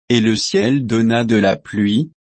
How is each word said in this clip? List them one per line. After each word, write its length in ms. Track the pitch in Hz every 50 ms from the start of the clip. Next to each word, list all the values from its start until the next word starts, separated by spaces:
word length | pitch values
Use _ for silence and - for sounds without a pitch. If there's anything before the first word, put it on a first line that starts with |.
| _ -
et 100 | 123 117
le 160 | 110 113 110
ciel 500 | 101 - - - 190 101 120 135 143 127
donna 380 | 104 113 113 113 113 117 117 120
de 140 | 113 113 107
la 180 | 98 98 92
pluie, 560 | - - - - 104 104 101 104 123 156 160 _ _ _ _